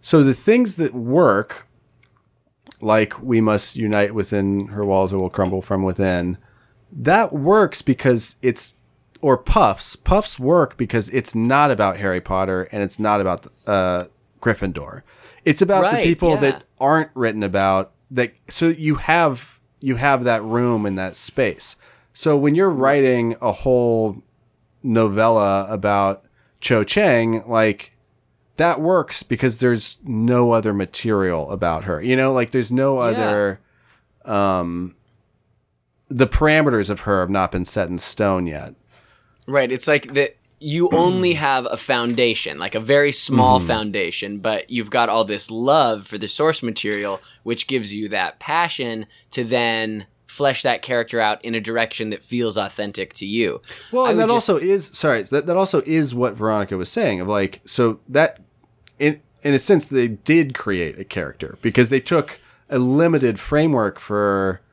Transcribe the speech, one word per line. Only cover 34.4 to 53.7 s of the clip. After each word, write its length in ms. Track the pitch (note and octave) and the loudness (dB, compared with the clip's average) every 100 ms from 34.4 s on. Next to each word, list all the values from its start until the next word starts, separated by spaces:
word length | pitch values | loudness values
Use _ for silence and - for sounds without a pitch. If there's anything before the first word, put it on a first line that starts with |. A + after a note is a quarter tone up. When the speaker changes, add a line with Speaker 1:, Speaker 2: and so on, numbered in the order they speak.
| G2+ F#2 F2 F2 F2+ _ _ _ _ _ _ _ _ _ _ _ _ | 2 0 -2 -6 -10 _ _ _ _ _ _ _ _ _ _ _ _
Speaker 1:
the 180 | B2+ C3 | 2 2
parameters 600 | - D#3 D#3 D3 A2+ G2 | 4 4 4 4 2 0
of 120 | G2+ | -4
her 180 | - G2 | 0 0
have 80 | F2+ | 2
not 220 | G2 F2+ | 0 0
been 140 | F#2 | -2
set 240 | F2 G#2+ F2 | -4 -4 -4
in 100 | F2 | -4
stone 480 | - - G2+ F#2 E2+ | -8 -2 0 0 -2
yet. 260 | D2+ C#2+ - _ _ _ _ _ _ - | -8 -12 -20 _ _ _ _ _ _ -2
Speaker 2:
Right. 240 | C#3 B2+ | 0 0
It's 160 | B2+ - | -2 0
like 260 | D3 B2 | 0 0
that 220 | C3+ C#3 _ _ _ | -2 -2 _ _ _
you 300 | D3+ D#3+ F3+ | -6 0 2
Speaker 1:
<clears throat> 40 | |
Speaker 2:
only 400 | E3 F3+ F#3 F3+ | 4 2 2 0
have 320 | D#3+ D3 C3 B2 | 0 0 0 -2
a 80 | A#2 | -8
foundation, 800 | - B2 A#2+ A#2+ A#2+ G#2+ - D2 | -2 -2 0 2 2 0 -6 -8
like, 160 | F#2 | -6
a 40 | A2+ | -6
very 320 | A2 C#3+ C#3+ | 2 2 2
small 480 | - - B2 B2+ B2+ | -2 0 2 4 4
Speaker 1:
Mm-hmm. 80 | - | 0
Speaker 2:
foundation, 680 | A2+ G#2+ G2+ F2 - G2+ G#2 | -4 -2 -4 -4 -6 -10 -6
but 300 | A2 G#2 - | -4 -4 -4
you've 200 | A#2+ G#2 | -6 -2
got 200 | B2 A#2 | 0 2
all 140 | A2+ | 0
this 260 | G#2 G2+ - | 0 -4 -8
love 560 | A2+ B2+ D#3 B2+ G#2+ G2 | -4 2 2 2 -2 -8
for 100 | G#2 | -10
the 100 | G#2+ | -8
source 340 | - D#3 D#3 | -2 -2 -2
material, 600 | A#2+ G#2+ G#2+ G#2 G2+ G2 _ _ | -8 -6 -6 -4 -6 -8 _ _
which 240 | - A#2 - | -8 -8 -4
gives 260 | C3 G#2 | -6 -6
you 160 | G#2 G#2 | -8 -6
that 300 | G2+ F2+ - | -4 -4 -8
passion 640 | - D#3+ E3+ - B2 A2+ G#2+ _ _ | -4 -4 -4 -6 -8 -8 -12 _ _
to 120 | - | -8
then 600 | A#2 B2 A#2 A2+ A2 G#2+ G2 _ _ | -2 0 0 0 -4 -8 -14 _ _
flesh 340 | - C#3+ B2+ | -2 -2 0
that 180 | C3 A#2 | -2 -2
character 380 | - A#2+ A#2 A#2 | -2 -4 -2 -2
out 240 | G#2+ G#2+ | 0 -2
in 120 | A#2 | -6
a 40 | A2+ | -8
direction 480 | G#2+ A#2 A2+ - A2 | -4 -4 -4 -6 -8
that 120 | G2+ | -10
feels 320 | - B2 A#2 G#2 | -8 -4 -4 -4
authentic 560 | G2 - G#2 G2 F#2+ | -6 -8 -10 -8 -12
to 100 | - | -10
you. 360 | G2+ A2+ G#2 B1 - | -6 -2 -2 -4 -14